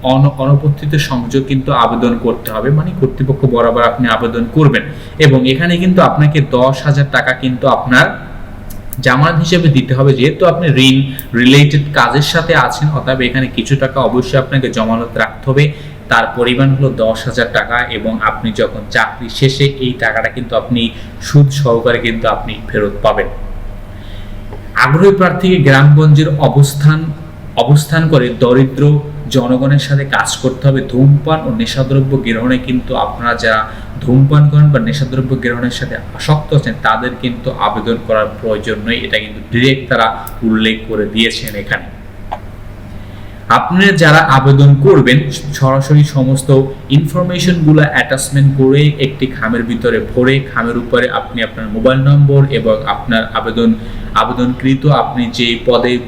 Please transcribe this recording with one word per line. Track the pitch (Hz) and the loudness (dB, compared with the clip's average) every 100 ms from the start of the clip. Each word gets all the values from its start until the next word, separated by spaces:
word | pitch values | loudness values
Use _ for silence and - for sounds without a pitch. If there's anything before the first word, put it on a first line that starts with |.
| 127 | 0
অন-, | 135 143 139 | 2 2 0
অনবর্তিত | 135 143 151 - 147 151 - | 2 2 2 -2 -2 -2 -2
সংযোগ | 131 117 139 131 | -4 -2 -4 -2
কিন্তু | 135 147 127 | -4 -2 0
আবেদন | 113 117 120 117 | 0 0 0 0
করতে | 113 - - | -2 -4 -6
হবে, | 110 123 151 | -4 0 0
মানে | 180 - | 0 -2
কর্তৃপক্ষ | 131 - 135 131 127 | -4 -2 -2 0 0
বরাবর | 117 117 117 117 | 2 2 2 0
আপনি | - 123 110 | 0 -2 0
আবেদন | 113 113 117 151 | -2 -4 -2 2
করবেন। | 147 117 - - - - 151 | 4 2 -4 -12 -14 2 4
এবং | 131 127 | 4 2
এখানে | 135 175 175 | 0 0 2
কিন্তু | 185 185 139 | 2 4 2
আপনাকে | 147 147 151 135 127 | 4 2 2 0 2
দশ | 127 139 147 | 2 0 0
হাজার | 143 139 127 | 0 2 0
টাকা | 127 127 | -2 -2
কিন্তু | 131 127 135 123 | -4 0 0 0
আপনার | 123 127 160 - - - - - - - - - 131 | 2 2 2 -2 -12 -14 -14 -14 -12 -12 -10 -4 0
জামানত | 127 156 165 | 2 2 2
হিসেবে | 165 180 160 135 | 0 2 4 2
দিতে | 123 | 0
হবে। | 127 139 131 | 2 2 4
যেহেতু | 139 151 180 | 2 2 2
আপনি | 170 170 127 131 | 2 0 4 4
ঋণ | 135 135 - - 117 | 4 0 -6 -6 2
রিলেটেড | 123 139 147 143 - 139 | 4 6 4 2 0 0
কাজের | 123 135 147 | 0 0 0
সাথে | - - 156 123 | -2 0 0 0
আছেন, | - 147 147 | 0 -2 -2
অতএব | 120 131 123 | -2 -2 -2
এখানে | 131 127 - | -2 -4 -4
কিছু | 113 139 | -2 -2
টাকা | 131 139 117 | 0 0 0
অবশ্যই | 123 123 139 | 0 0 -2
আপনাকে | 131 139 123 113 | 0 -2 -2 -2
জমানত | 110 113 117 - | -2 -2 -4 -4
রাখতে | 110 - - | -6 -4 -2
হবে। | 131 151 - - - - | 2 0 -2 -14 -16 -2
তার | 117 113 123 | -2 0 -2
পরিমাণ | 120 123 135 131 | -2 2 2 2
হলো | 135 110 | 0 0
দশ | 110 113 127 | -2 -2 -4
হাজার | 120 117 107 | -4 -2 -2
টাকা | 104 120 120 113 | -2 -4 -4 -6
এবং | 110 110 110 | -4 -2 -4
আপনি | 107 113 104 | -4 -6 -2
যখন | - 107 104 | -2 -4 -4
চাকরি | 120 110 - 120 - | -2 -2 -4 -10 -2
শেষে | 135 - 139 139 | -2 2 -2 0
এই | 127 120 | -6 -4
টাকাটা | 113 110 113 123 | -4 -2 -4 -8
কিন্তু | - 113 | -4 -4
আপনি | 107 120 117 - - - - | -2 -2 -2 -6 -14 -12 2
সুদ | 147 139 139 | 4 4 2
সহকারে | 135 117 123 120 120 | 0 2 2 0 -2
কিন্তু | 110 113 | -2 -2
আপনি | - 110 107 - | -2 -6 -10 -6
ফেরত | 107 104 104 | -4 -2 -2
পাবেন। | 110 104 101 - - - - - - - - - - - - - - - | -2 0 -4 -8 -10 -10 -10 -12 -14 -16 -14 -14 -12 -12 -12 -14 -12 -4
আগ্রহী | 127 156 196 190 | 0 4 4 4
প্রার্থীকে | 180 151 185 180 139 | 0 2 2 4 4
গ্রামগঞ্জের | 135 147 147 156 143 156 147 123 | 6 6 6 6 6 4 2 2
অবস্থান, | 139 139 - 147 156 160 - - - - - | 4 2 4 2 2 -4 -8 -14 -14 -8 -4
অবস্থান | - 147 - 160 160 | 2 2 2 -2 2
করে | 143 123 110 | 2 0 0
দরিদ্র | 120 127 135 - 147 147 - - - | 2 4 2 2 2 2 -2 -10 -2
জনগণের | 131 123 127 139 143 | -2 0 0 2 2
সাথে | - 139 | 2 -2
কাজ | 139 104 101 - | 0 -2 -2 -2
করতে | 131 - 139 | -4 0 0
হবে। | 135 | 0
ধূমপান | - 127 139 143 156 160 - | -2 2 4 4 2 -2 -2
ও | 110 | -4
নেশাদ্রব্য | 113 135 131 139 135 135 | -4 -2 0 0 0 -2
গ্রহণে | 110 113 123 127 | -2 -2 -2 -2
কিন্তু | - 127 - 123 | -2 -4 -2 -4
আপনারা | - - 120 | -4 -4 -4
যারা | 117 113 110 104 - - - | -2 0 0 -2 -10 -12 -8
ধূমপান | - 127 139 147 147 | 2 4 4 4 4
করেন | 147 147 | 6 4
বা | 131 | 4
নেশাদ্রব্য | 113 - 127 131 127 131 | 0 -4 -4 -4 -2 -2
গ্রহণের | 123 120 123 - | -2 -4 -4 -6
সাথে | 120 113 - | -8 -8 -12
আসক্ত | - - 151 - | -8 -2 -2 2
আছেন, | 143 123 107 | 0 0 -4
তাদের | 117 113 123 123 | -2 0 -4 -6
কিন্তু | 127 117 135 | -8 -6 -8
আবেদন | - 104 110 104 110 - | -4 -4 -4 -4 -6 -2
করার | 110 104 - | -2 -2 -4
প্রয়োজন | 113 104 110 104 110 | -4 -4 -4 -6 -4
নেই, | 120 | -6
এটা | - 110 | -4 -4
কিন্তু | 107 - - | -6 -12 -4
ডাইরেক্ট | 120 131 131 - | 0 2 0 -2
তারা | 120 113 - - - | 0 0 -2 -10 -4
উল্লেখ | 113 110 110 110 110 | -2 0 0 -2 -6
করে | 107 101 | -4 -2
দিয়েছেন | 110 113 - - | 0 0 -2 -10
এখানে। | 104 98 107 - - - - - - - - - - - - - - - - - | -10 -6 -6 -6 -16 -18 -16 -12 -12 -12 -16 -16 -16 -14 -14 -14 -16 -16 -16 -2
আপনি | 120 - 180 196 165 | -2 2 2 4 4
যারা | 156 156 | 4 4
আবেদন | 160 135 139 139 139 | 4 4 4 6 6
করবেন, | 139 196 165 123 135 - - - | 6 6 6 6 2 0 -8 -8
সরাসরি | - 135 135 139 147 | -2 0 0 4 4
সমস্ত | 147 135 131 135 - 135 135 - - | 4 2 0 0 2 2 2 -6 0
ইনফরমেশনগুলো | 143 165 180 180 180 180 170 151 151 | 2 2 -2 -2 0 0 2 4 4
অ্যাটাচমেন্ট | 147 131 - 135 - 139 139 135 | 2 0 -2 -2 0 2 2 4
করে | 131 139 151 147 | 4 4 2 0
একটি | 135 - 131 | -4 -4 -6
খামের | - 113 117 | -4 -4 -4
ভিতরে | 113 113 120 110 | -4 -2 -2 -2
ভরে, | 101 123 127 139 | -2 0 2 0
খামের | 139 120 117 120 | -2 -4 -4 -4
উপরে | 117 120 123 | -2 -2 0
আপনি | 110 - 120 | -4 -6 -6
আপনার | 110 - 110 | -6 -6 -8
মোবাইল | 110 123 135 | 0 2 2
নম্বর | 139 143 139 139 135 | 4 6 6 4 4
এবং | 117 107 107 - | 2 0 0 -2
আপনার | 107 - 113 110 | -6 -2 -2 -2
আবেদন, | 120 113 110 113 110 - - - | -4 -4 0 0 0 -4 -10 -4
আবেদনকৃত | 110 113 123 123 123 135 135 147 | -2 -2 -2 -4 -2 -2 0 2
আপনি | 131 - 123 117 | 2 0 -4 -4
যে | - 120 117 - | -2 -2 0 0
পদে | 120 123 123 | 0 0 -2